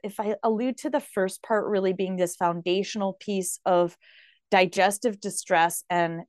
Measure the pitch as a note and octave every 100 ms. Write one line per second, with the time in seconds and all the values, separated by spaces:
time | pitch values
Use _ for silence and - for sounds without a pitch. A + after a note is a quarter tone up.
0 | G3+ - G#3+ G#3+ A3+ A3 B3+ B3 D4+ -
1 | - G#3 F#3+ - - G#3+ - G3+ F#3+ F#3+
2 | F#3 F#3 F3 - F3 E3+ F3 F#3 G3 G#3+
3 | G3 F#3+ - G3 F#3 - - F3+ F3 -
4 | _ - _ _ _ G3 F3+ G3 F#3 G3+
5 | A#3+ G3+ G3+ - - F3 E3+ - - F3
6 | E3+ E3